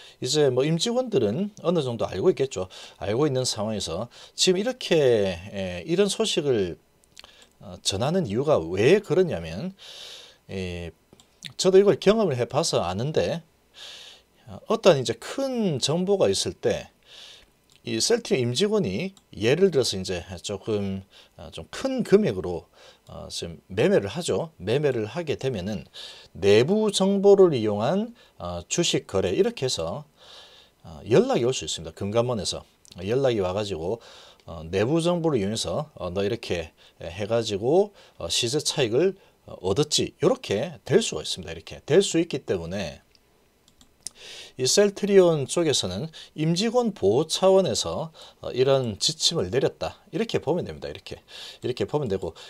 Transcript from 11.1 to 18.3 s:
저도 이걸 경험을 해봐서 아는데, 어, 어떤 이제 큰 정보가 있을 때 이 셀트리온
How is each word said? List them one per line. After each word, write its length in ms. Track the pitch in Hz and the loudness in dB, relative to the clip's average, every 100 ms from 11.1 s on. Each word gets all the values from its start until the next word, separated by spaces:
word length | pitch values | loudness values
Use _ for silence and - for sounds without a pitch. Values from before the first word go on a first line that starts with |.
| - _ _ - - | -20 _ _ -18 -2
저도 220 | 180 190 | 6 6
이걸 200 | 202 156 | 6 4
경험을 380 | - 220 196 123 | 4 4 2 0
해봐서 420 | 120 135 165 135 | 0 0 0 0
아는데, 640 | 87 92 135 151 92 160 - _ _ - - - - - _ _ - | 0 -2 -2 0 0 -2 -8 _ _ -20 -20 -20 -20 -20 _ _ -20
어, 100 | 95 - | -20 -4
어떤 320 | 220 214 147 | 4 6 6
이제 120 | 117 | 2
큰 680 | 110 - - 269 247 202 139 | -4 -6 -6 -4 0 0 0
정보가 500 | 127 165 185 196 123 | 0 -2 0 2 2
있을 240 | 98 123 | 2 -2
때 420 | 117 123 82 - _ _ - - - _ _ _ _ - | -2 -2 -2 -6 _ _ -20 -20 -20 _ _ _ _ -6
이 140 | 113 | -2
셀트리온 400 | - 226 233 | 0 0 0